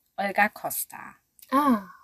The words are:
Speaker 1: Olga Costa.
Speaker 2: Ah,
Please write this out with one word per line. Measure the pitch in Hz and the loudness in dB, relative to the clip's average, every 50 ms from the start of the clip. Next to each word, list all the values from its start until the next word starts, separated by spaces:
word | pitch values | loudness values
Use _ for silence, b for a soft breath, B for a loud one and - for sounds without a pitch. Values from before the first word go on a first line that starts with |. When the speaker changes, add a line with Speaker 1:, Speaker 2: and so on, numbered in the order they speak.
| _ _ _ | _ _ _
Speaker 1:
Olga | - 196 196 190 208 202 214 | -6 -4 -2 2 2 2 2
Costa. | - - - 151 - - - - - - - - - _ _ _ _ _ - _ | 0 -6 -8 -6 -6 -6 -8 -8 -12 -16 -16 -18 -20 _ _ _ _ _ -6 _
Speaker 2:
Ah, | 254 277 294 277 233 208 190 180 - - | 2 2 4 4 2 2 0 -8 -18 -20